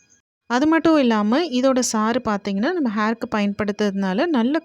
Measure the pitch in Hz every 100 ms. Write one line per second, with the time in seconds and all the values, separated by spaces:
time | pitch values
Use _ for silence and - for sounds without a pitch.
0 | _ _ _ _ - 240 302 320 330 311
1 | 247 214 208 262 349 247 269 262 247 220
2 | 214 240 240 202 208 196 262 370 254 208
3 | 214 233 240 214 202 202 208 208 208 196
4 | 190 185 349 277 233 311